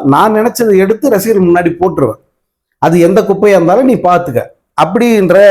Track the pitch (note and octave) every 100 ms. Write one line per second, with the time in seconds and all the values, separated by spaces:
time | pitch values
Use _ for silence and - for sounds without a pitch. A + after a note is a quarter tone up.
0 | C#3 D3+ G#3+ G#3+ A3+ - A3+ F#3+ F#3+ A3
1 | C#4 G3+ A3 G#3 F3+ F3 E3+ - F#3 -
2 | A#2+ - _ _ _ _ _ _ D3+ E3+
3 | E3+ G3+ F#3+ F#3 G#3 F#3+ E3 G3+ C4+ A3
4 | F3+ F3 F3 A#2 - _ _ - D#3+ G3+
5 | A#3+ A3 F3+ F3+ G3+